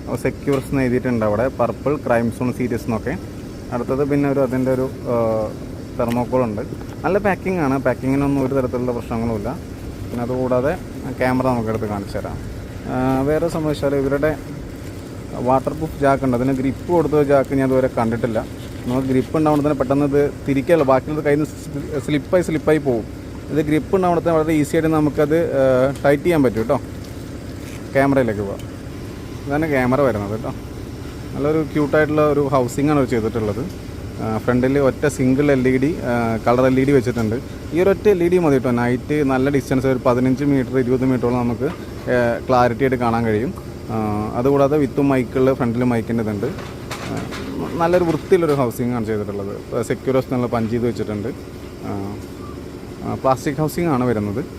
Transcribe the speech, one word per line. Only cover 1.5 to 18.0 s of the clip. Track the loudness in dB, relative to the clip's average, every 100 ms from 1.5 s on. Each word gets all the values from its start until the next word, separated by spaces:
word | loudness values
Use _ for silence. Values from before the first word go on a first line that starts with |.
| 0
പർപ്പിൾ, | -2 0 -2 -2 2
ക്രൈം | 2 2 -2
സോൺ | -4 -2
സീരീസ് | -2 -2 -2
എന്നൊക്കെ. | -4 -4 -6 -8 -12 -12 -12 -8
അടുത്തത് | -6 -2 0 2
പിന്നെ | 2 2
ഒരു, | 2 2
അതിൻ്റെ | 0 0 0
ഒരു, | 0 -4 -2
ആ, | 0 2 0 -2 -6 -10 -12 -12 -4
തെർമോക്കോൾ | -2 0 0 0 0
ഉണ്ട്. | -2 -6 -10 -12 -6
നല്ല | 0 0 0
പാക്കിംഗ് | -2 -2 0 0
ആണ്, | 2 0
പാക്കിങ്ങിനൊന്നും | 0 0 0 2 0 0
ഒരു | 0
തരത്തിലുള്ള | 0 -2 -2 -4
പ്രശ്നങ്ങളുമില്ല. | -4 -4 -2 -2 -4 -6 -10 -12 -12 -10 -8
പിന്നെ | -6 -4
അതുകൂടാതെ | -2 0 2 2 -2 -8 -10 -10 -2
ക്യാമറ | 0 2 2
നമുക്കെടുത്ത് | 0 0 -2 -2
കാണിച്ചു | -4 -4 -6
തരാം. | -6 -8 -10 -10 -12 -10 -6
ആ, | -2 0 2 2
വേറെ | 2 0 0
സംബന്ധിച്ചാൽ | -2 0 0 0
ഇവരുടെ | 0 0 0 -2 -8 -10 -10 -12 -12 -12 -12 -12 -10 -4 2
വാട്ടർ | 2 2 -4
പ്രൂഫ് | -6 0 2
ജാക്ക് | 2 2
ഉണ്ട്, | 0
അതിന് | 0 0
ഗ്രിപ്പ് | -2 -4 0 2
കൊടുത്ത | 4 2 4
ജാക്ക് | 4 4 0
ഞാൻ | 2
ഇതുവരെ | 2 2
കണ്ടിട്ടില്ല. | 0